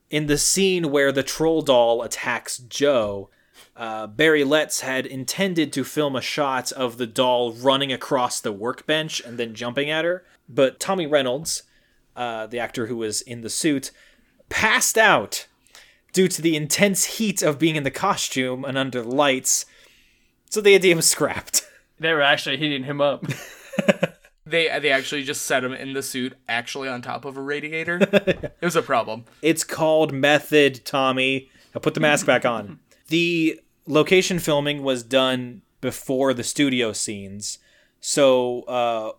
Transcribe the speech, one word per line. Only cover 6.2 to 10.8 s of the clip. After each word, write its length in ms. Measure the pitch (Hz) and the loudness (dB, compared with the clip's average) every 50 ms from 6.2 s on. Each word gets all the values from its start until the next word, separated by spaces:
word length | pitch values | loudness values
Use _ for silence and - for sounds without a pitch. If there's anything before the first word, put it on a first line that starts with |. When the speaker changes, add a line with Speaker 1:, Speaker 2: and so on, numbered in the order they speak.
Speaker 1:
shot 500 | - - - 156 143 135 131 127 120 - | -6 -4 -4 -2 -2 0 -2 -2 -4 -6
of 260 | - 139 131 120 113 | -6 -4 -6 -6 -4
the 100 | 123 123 | -6 -8
doll 460 | 113 107 131 127 127 123 120 123 117 113 | -4 0 2 2 4 4 2 0 -2 -4
running 400 | 120 123 135 135 139 139 135 127 | -2 0 2 2 2 0 -2 -4
across 460 | - - - 147 127 123 120 - - | -6 -4 -2 0 0 0 0 -2 -4
the 100 | - 117 | -6 -6
workbench 680 | 104 98 110 123 131 - - - 156 156 156 156 - - | -6 -6 -6 -6 -6 -6 -4 -2 -2 -2 -2 -4 -8 -10
and 160 | - 123 120 | -10 -10 -8
then 160 | 120 117 113 110 | -6 -6 -6 -6
jumping 360 | 110 120 120 120 143 143 147 | -8 -8 -4 -4 -2 -2 -2
at 120 | 156 160 165 | -2 -2 0
her, 220 | 170 180 180 - _ _ _ _ - | -2 -2 -4 -6 _ _ _ _ -6
but 300 | 123 143 135 127 - | 0 2 2 2 2
Tommy 260 | - | -2